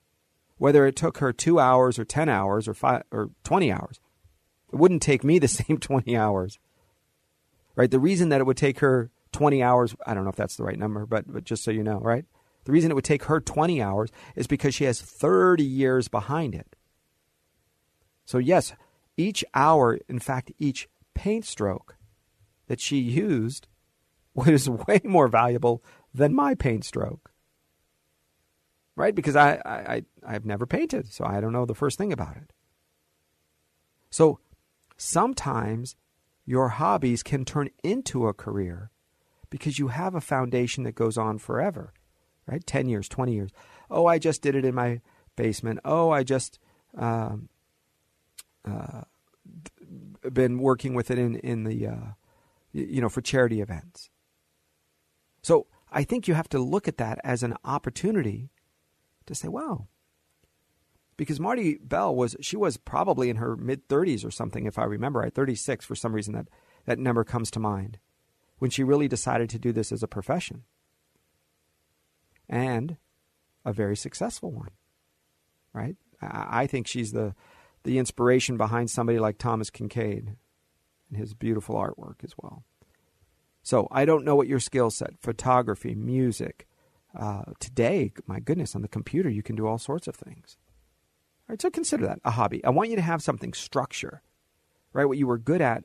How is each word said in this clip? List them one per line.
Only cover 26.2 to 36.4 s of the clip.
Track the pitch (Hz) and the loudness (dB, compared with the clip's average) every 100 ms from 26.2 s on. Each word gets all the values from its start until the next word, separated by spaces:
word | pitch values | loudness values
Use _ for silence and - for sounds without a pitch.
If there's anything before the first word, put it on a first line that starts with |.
| 147 269 | 2 4
my | 285 | 2
paint | - 131 110 - | 0 0 -2 -4
stroke. | - - - _ _ _ _ _ _ _ _ _ _ _ _ _ _ _ _ _ - | -6 -6 -8 _ _ _ _ _ _ _ _ _ _ _ _ _ _ _ _ _ -2
Right? | 185 202 | 0 2
Because | 151 143 | 4 6
I, | 143 151 - | 6 6 -2
I, | |
I, | 117 - 117 - _ 120 | -8 -6 -6 -6 _ -10
I've | 107 110 | -8 -6
never | 101 123 | -6 -4
painted, | 214 330 254 110 | -2 -2 -4 -6
so | - - | -6 -4
I | 101 | -2
don't | 110 | -2
know | 120 123 | -2 -4
the | |
first | 110 143 - | -2 -2 -2
thing | 208 | -4
about | 156 76 - | -4 -8 -12
it. | - _ _ _ _ _ _ _ _ _ _ _ _ _ _ _ _ | -20 _ _ _ _ _ _ _ _ _ _ _ _ _ _ _ _
So | - 160 135 _ _ _ _ _ - | 4 4 4 _ _ _ _ _ -14
sometimes | - 165 233 269 143 117 107 113 123 - _ _ _ _ | -2 0 0 0 -4 -2 -2 -4 -8 -14 _ _ _ _